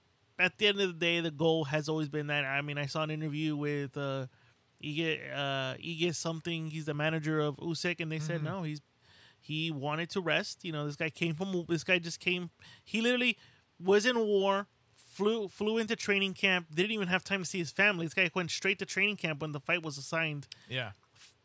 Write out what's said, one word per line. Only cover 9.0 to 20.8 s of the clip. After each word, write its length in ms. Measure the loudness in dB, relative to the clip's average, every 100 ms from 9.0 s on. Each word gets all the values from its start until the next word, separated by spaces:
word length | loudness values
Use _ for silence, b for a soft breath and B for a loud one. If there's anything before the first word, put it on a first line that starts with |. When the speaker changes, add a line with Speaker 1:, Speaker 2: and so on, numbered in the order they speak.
| b b b b
Speaker 1:
he 320 | -8 -4 -2
wanted 400 | -2 -2 -2 -2
to 100 | -2
rest. 420 | 0 0 0 -6
You 80 | -6
know, 140 | -4 -4
this 100 | -2
guy 140 | -4
came 240 | 0 0
from, 320 | 0 -2 -2 0
this 160 | 0
guy 140 | 2 0
just 220 | 0 -4
came. 320 | -2 -2 -4 -10 B B
He 180 | -6 0
literally 360 | 4 4 2 0 b b b -4
was 220 | 4 6 6
in 120 | 4
war, 480 | 4 4 4 2 0 _ _ -20
flew, 520 | -12 0 2 2 -2
flew 280 | -2 0 2
into 160 | 0 0
training 400 | 2 2 2 2
camp, 320 | 4 4 2
didn't 180 | 0 0
even 160 | 0 2
have 140 | 0
time 180 | 0 -2
to 40 | -2
see 80 | -2
his 140 | -2
family. 340 | 2 4 4 0
This 80 |
guy 160 | 2 2 2
went 140 | -2
straight 260 | 0 0 0
to 60 | -2
training 320 | 0 0 0
camp 240 | -2 -2
when 100 | -4
the 80 | -4
fight 220 | -2 -2
was 140 | -2 -6
assigned. 500 | -2 0 0 -2 -8 B -8
Speaker 2:
Yeah. 220 | -6